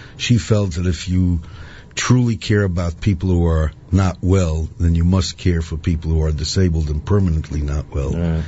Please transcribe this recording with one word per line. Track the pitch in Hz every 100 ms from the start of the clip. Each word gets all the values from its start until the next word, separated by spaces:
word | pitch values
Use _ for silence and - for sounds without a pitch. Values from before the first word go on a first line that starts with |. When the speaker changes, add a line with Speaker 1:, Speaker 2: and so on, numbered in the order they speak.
| - -
Speaker 1:
she | - 120
felt | - 107 101
that | 85 90
if | 82 -
you | 92 90 85 - - - - - -
truly | - 123 120 110
care | - 104
about | 98 87 87 82
people | 107 87 95
who | 87 85
are | 80 76 - -
not | 95 92 -
well, | 90 95 85 78 80 -
then | 85 82
you | 85
must | 92 87 -
care | 92 85
for | 80 78
people | - 80 80
who | 80
are | 78
disabled | 73 73 98 92 80 76
and | 76 -
permanently | 101 95 78 71 76
not | 73 73 67
well. | 73 67
Speaker 2:
Right. | 80 85 80